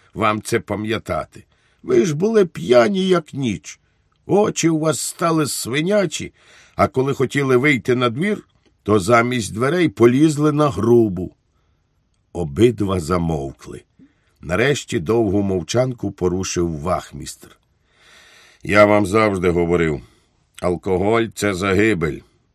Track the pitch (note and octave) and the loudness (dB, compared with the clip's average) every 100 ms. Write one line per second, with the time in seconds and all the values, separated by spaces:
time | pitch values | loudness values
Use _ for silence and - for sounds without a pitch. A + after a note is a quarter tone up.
0 | _ - G#2+ G#2+ - A2+ - G2 A2 G#2+ | _ -4 -2 -2 -4 -4 -4 -6 -4 -6
1 | - D#2 - G#2+ - _ _ _ - F#4+ | -4 -8 -8 -14 -20 _ _ _ -2 0
2 | G3 D3 G#3 A3 F3+ - E3 B2 A3+ G3 | 2 0 0 2 0 -2 2 4 4 2
3 | F#3+ F3 - C3 B2+ F2+ - - _ _ | 0 0 -2 -6 -4 -6 -10 -20 _ _
4 | _ _ - F#3+ G#3+ - E3 D#3 D#3+ C3 | _ _ -2 0 0 0 -2 0 -2 -4
5 | - - E3+ D#3+ C#3+ - A2 C#3+ F3 G#3 | -6 -4 -2 0 -2 -6 -6 -4 0 0
6 | F3+ - F#2 _ _ - _ - G2+ C3 | -2 -6 -12 _ _ -20 _ -2 -2 0
7 | C3+ C3 B2+ C#3 C3+ B2 D3 B2 - B2 | -2 -2 -2 -2 2 2 2 2 0 0
8 | B2 A2+ F3+ G3 - _ _ _ - G#2+ | 0 -2 -4 -6 -10 _ _ _ 0 2
9 | F2+ A#2+ B2 B2+ G2 G2 C3 F3+ D#3 - | 4 2 2 -2 -4 -4 -2 0 0 4
10 | A#2+ C3 D#3+ C#3+ D3+ D3 D3 G2+ A2+ A#2+ | 4 6 2 2 0 2 0 0 2 4
11 | A2 F2+ E2+ _ _ _ _ _ _ _ | 2 -2 -10 _ _ _ _ _ _ _
12 | _ _ _ F2+ D#2 C#2 A#2+ G#2+ G2 F#2 | _ _ _ -8 -4 2 2 2 -2 -2
13 | D#2 F2 E2+ D2+ C2+ - - - - _ | -2 -2 -2 -4 -6 -14 -18 -20 -20 _
14 | _ _ _ _ - F#2 C3+ C#3+ - A#2+ | _ _ _ _ -4 0 0 -2 -4 -4
15 | D#2 A#2 G#2+ G2+ G2 F#2+ D#2+ A#2 C3 A#2+ | 0 0 0 0 0 -2 -2 -2 -2 -4
16 | G2+ - F2+ F#2 F#2 F2 E2+ D2+ E2+ E2 | -8 -4 -2 -2 -4 -4 -4 -4 -4 -6
17 | - C#2 C#2 - - _ _ _ _ _ | -8 -14 -16 -18 -20 _ _ _ _ _
18 | _ - - - - _ - G2+ G#2 G#2 | _ -20 -20 -20 -20 _ 2 6 6 6
19 | G2 A2 G#2+ F#2+ F2+ E2+ E2+ F2 D#2+ C#2+ | 2 2 2 2 0 0 2 2 0 -4
20 | - _ _ _ _ - F2+ E2+ G2 F2+ | -10 _ _ _ _ -6 -4 -4 -2 -2
21 | G2+ A2+ A2+ - G#2 F2+ G2+ F#2+ A2 F2+ | 2 0 -2 -4 -4 -2 0 2 2 0
22 | D#2 - - _ _ | -2 -6 -14 _ _